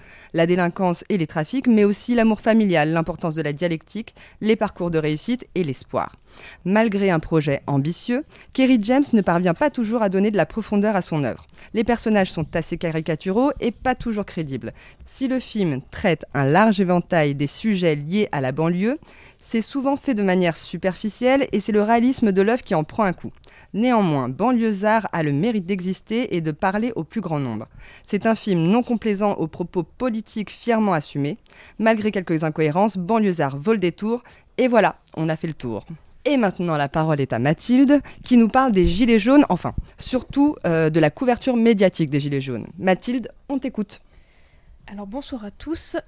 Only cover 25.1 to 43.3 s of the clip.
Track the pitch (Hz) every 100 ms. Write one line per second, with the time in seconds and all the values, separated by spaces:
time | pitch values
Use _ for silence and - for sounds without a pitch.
25.1 | 170 151 143 226 220 170 196 180 185 -
26.1 | 226 254 175 156 156 190 202 240 - 160
27.1 | 226 175 151 127 107 110 - - - -
28.1 | 202 226 220 - 175 165 226 240 233 226
29.1 | 196 208 - 156 - 175 185 165 - 254
30.1 | 220 - 220 196 - 240 226 214 165 -
31.1 | 143 143 208 _ - - - 220 220 214
32.1 | 202 180 160 160 147 156 165 214 190 175
33.1 | 226 208 170 143 139 151 226 175 - 214
34.1 | 240 - - _ - 254 233 180 - _
35.1 | - 160 160 165 147 123 101 - 165 -
36.1 | - 269 277 202 175 175 151 139 165 160
37.1 | 147 135 117 135 170 - 247 269 285 -
38.1 | - - 240 226 262 269 190 170 175 240
39.1 | 226 208 285 269 180 - - - - -
40.1 | 254 - 277 285 - 175 160 160 160 151
41.1 | - 247 240 - 240 226 208 190 - 156
42.1 | 143 143 139 135 117 - - 107 185 -
43.1 | 247 208